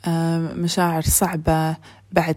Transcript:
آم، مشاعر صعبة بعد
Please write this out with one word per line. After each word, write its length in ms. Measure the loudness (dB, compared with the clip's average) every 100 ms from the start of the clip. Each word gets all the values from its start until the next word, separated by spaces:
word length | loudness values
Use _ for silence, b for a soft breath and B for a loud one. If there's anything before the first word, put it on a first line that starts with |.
| -4
آم، 540 | 0 0 0 -2 -2
مشاعر 400 | -2 0 0 0
صعبة 760 | 0 0 0 0 0 2 0 -4 B B B
بعد 240 | 0 0